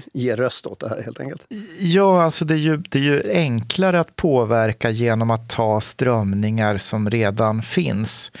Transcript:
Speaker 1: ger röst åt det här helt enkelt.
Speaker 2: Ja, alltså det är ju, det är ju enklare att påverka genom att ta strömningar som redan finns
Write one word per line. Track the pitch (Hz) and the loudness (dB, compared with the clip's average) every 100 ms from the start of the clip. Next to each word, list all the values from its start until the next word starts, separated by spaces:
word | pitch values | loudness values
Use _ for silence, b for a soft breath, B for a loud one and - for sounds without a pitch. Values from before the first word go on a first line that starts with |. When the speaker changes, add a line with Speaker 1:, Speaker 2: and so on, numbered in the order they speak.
| B | B
Speaker 1:
ger | - 123 110 | -4 -2 -2
röst | 127 - - | -2 -4 -12
åt | - | -10
det | - | -8
här | - | -8
helt | 107 - | -10 -12
enkelt. | 135 175 - 214 202 165 | -12 -12 -14 -16 -14 -4
Speaker 2:
Ja, | 180 185 196 180 | 0 4 6 6
alltså | 165 - 156 | 4 0 0
det | |
är | 156 | 2
ju, | 156 156 | 2 0
det | - 139 | -2 0
är | |
ju | 143 143 208 | 2 2 2
enklare | 190 151 117 113 - 190 175 | 0 2 0 -2 0 2 2
att | 165 - | 0 -2
påverka | 170 131 110 117 110 - 120 | 2 2 2 2 2 0 -2
genom | 113 117 110 113 | 0 0 2 2
att | 113 113 | 0 -2
ta | - 110 107 | -2 0 0
strömningar | - - 127 117 98 98 107 110 107 101 | -2 -2 0 2 0 0 0 0 0 0
som | - 110 104 | -2 -2 0
redan | 117 104 104 110 110 | 0 0 2 0 0
finns | 113 - 156 101 110 - - B | -2 -2 -2 -2 -2 -4 -6 B